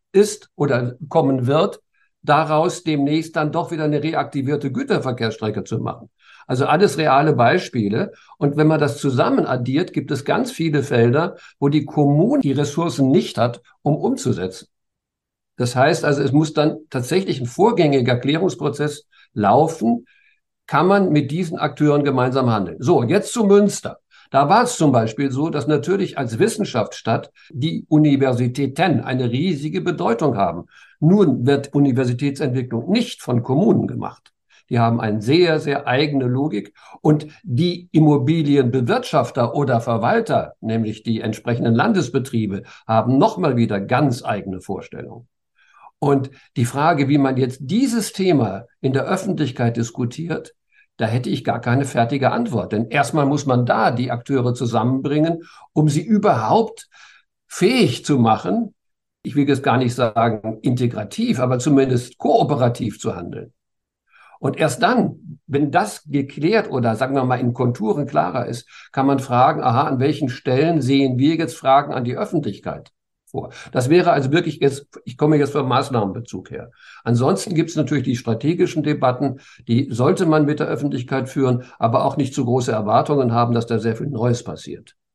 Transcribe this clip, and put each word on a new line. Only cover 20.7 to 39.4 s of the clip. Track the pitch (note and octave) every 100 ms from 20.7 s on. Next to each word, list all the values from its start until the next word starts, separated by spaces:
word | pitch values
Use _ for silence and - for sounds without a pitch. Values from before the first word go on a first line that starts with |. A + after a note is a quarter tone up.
| C#3 F3+
man | G3+ F#3
mit | D3 B2
diesen | E3 E3 -
Akteuren | D3+ - D3 D3
gemeinsam | C#3 C3 B2+ C3 B2
handeln? | A2 F2+ -
So, | B2+ D3+
jetzt | A#2 G3 -
zu | A#3+
Münster. | G3 G3+ G#3 - - - _ _ _
Da | C3+ C#3+
war | G#3+
es | B3 -
zum | D3+
Beispiel | A#2+ A2 - C#3
so, | B2+ D#3+
dass | D3 B2+
natürlich | D3 E3+ G3 E3+ -
als | B2 A2+
Wissenschaftsstadt | G#3+ A3 F3 A#2+ G#2 - A2+ - - _ -
die | A#2+ D#3 E3 -
Universitäten | D3+ D3+ C3 C3 A#2+ B2 C#3+ C3 C#3+ F#3 A#2+
eine | C3 C3 A#2+
riesige | B2+ F#3 C#3+ D3+ F3+
Bedeutung | E3 D3 G3 A3+ D3+ G#2
haben. | F#2 F2 - _ - -
Nun | D3+ G#3 D#3+ A#2+ B2
wird | C#3 -
Universitätsentwicklung | D3 C#3 B2+ B2 B2 C#3+ C3+ C#3 B2+ A#2+ A#2 F3
nicht | A3+ - -
von | - A#2+
Kommunen | - C#3 A3 - -
gemacht. | - - - _ _ _ _ -
Die | A#2
haben | A#2 A#2
einen | A2+ G#2+
sehr, | G#2+ E3 E3+ D#3
sehr | D3 C#3 A#2
eigene | B2+ D#3 C#3 B2
Logik. | B2+ D3+ G#2 - _ - -
Und | D#3 D3 D3+ -
die | E3 A#2+ F3 F3+ -
Immobilienbewirtschafter | D#3+ D#3 C#3 B2+ E3 C#3+ C#3+ A#2+ B2+ A#2+ A#3+ - D3+ A#2 C3+